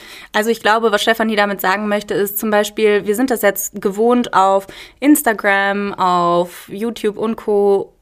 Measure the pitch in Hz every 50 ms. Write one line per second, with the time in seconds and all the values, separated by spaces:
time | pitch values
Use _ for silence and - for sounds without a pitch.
0 | - - - - - - - 214 214 233 226 220 - 208 214 233 226 220 202 208
1 | - 233 226 - 220 220 220 202 208 202 202 190 - 185 190 208 214 208 208 208
2 | 208 - 202 156 202 196 - - 226 220 208 208 208 208 - - 220 208 208 202
3 | 185 208 208 208 262 262 240 - 208 202 196 - - - - 208 - 202 190 202
4 | 226 240 247 247 240 - - 185 190 196 196 196 190 - - - - - _ -
5 | 254 285 302 294 - 240 220 196 - 208 196 196 196 196 202 202 202 202 - -
6 | 185 180 180 175 175 175 175 175 180 180 - - - - 196 196 226 233 220 -
7 | - 208 202 - 214 220 220 - - 220 208 202 202 202 196 190 - - _ _